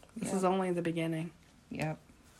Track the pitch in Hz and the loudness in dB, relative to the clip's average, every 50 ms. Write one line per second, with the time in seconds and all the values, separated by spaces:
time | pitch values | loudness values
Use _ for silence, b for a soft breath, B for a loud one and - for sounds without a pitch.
0 | - - - 226 - - - 190 185 185 185 190 185 185 175 175 170 170 165 165 | -20 -16 -10 -6 -4 -2 0 2 4 4 4 4 2 2 0 0 0 0 0 0
1 | 165 165 165 160 160 175 - - - - - - - - - - 151 156 156 - | 0 0 0 -2 -4 -6 -8 -14 -20 -20 -20 -20 -16 -12 -6 -4 -4 -4 -4 -6
2 | - - - - - b b b | -10 -20 -20 -20 -20 b b b